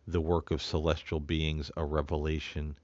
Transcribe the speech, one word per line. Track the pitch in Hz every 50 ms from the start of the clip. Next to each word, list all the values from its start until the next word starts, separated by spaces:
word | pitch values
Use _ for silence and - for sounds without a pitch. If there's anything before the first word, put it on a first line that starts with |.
| -
the | - 82 87
work | 78 80 87 82 - -
of | 82 76 -
celestial | - - 80 78 82 76 - - - 85 80
beings, | 73 73 80 78 78 78 78 78 73 - -
a | - 80
revelation | 71 76 78 73 - 80 76 76 78 78 78 - - - 76 73 76 73 -